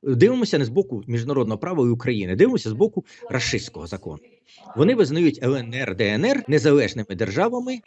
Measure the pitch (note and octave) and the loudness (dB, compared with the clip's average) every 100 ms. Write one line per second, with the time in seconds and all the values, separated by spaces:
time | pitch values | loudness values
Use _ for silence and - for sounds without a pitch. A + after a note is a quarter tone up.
0 | C#3 B2 G#3 B3+ A3+ D#3 A#2+ C#3+ G3 A2+ | -2 4 4 4 0 0 0 -2 -2 -4
1 | A2 A#2 A#2+ C3+ A2 G#2+ E3 F3 B2 A#2 | -6 -4 -2 -2 -2 -4 -4 0 0 0
2 | B2+ A2 F#2 F#2+ A3+ B3+ A#2 A2 G#3+ G3 | -2 -4 -2 2 2 2 -4 0 0 -2
3 | - - A#3+ B2+ - A#2 - D#2 E2 F#2+ | -10 -12 -8 -4 -2 -4 -6 -12 -12 -12
4 | E2+ D2+ - _ _ - - A2+ F3 B3 | -12 -16 -18 _ _ -20 -6 2 2 4
5 | D3 D#3 E3 - B2+ C3+ A#2 B2+ B2+ F#2+ | 2 2 2 2 0 -2 -4 -6 -6 0
6 | G#2 G#2+ A3 C#4 E3+ D3 C#3+ C#3+ G#2+ A#2 | 0 2 2 0 2 2 4 4 4 -2
7 | G#2 G2 G#2 A2+ A3+ B3 B3+ B3+ | -8 -4 -4 0 -2 -2 -6 -8